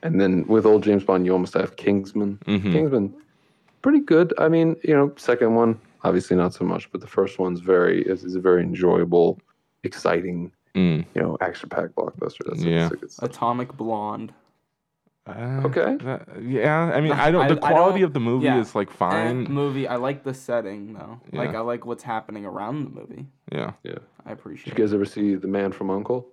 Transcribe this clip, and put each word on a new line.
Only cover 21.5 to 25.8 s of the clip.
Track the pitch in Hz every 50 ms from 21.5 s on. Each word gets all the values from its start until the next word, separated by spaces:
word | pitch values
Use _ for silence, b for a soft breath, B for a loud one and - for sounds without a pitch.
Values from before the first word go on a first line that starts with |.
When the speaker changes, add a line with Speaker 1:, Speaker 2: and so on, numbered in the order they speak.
| -
Speaker 2:
Yeah. | 110
Speaker 3:
I |
like | 117 120 120 120 - 120
what's | 120 117 -
happening | 120 113 110 107 - 104 107 101
around | 98 92 101 101 107 135 151 139
the | - - -
movie. | - - - - 139 139 _ _ _ -
Speaker 2:
Yeah. | - 73 57 - - _ _
Speaker 1:
Yeah. | - - - - _ _ _ - -
Speaker 3:
I |
appreciate | 107 107 _ 101 80 - - - -
Speaker 1:
Did | 123
you | 110
guys | 104 104
Speaker 3:
it. | 101
Speaker 1:
ever | 101
see | 101 - 107 104 104 98
The | 90 90 95
Man | 98 101 98 98
from | 92 -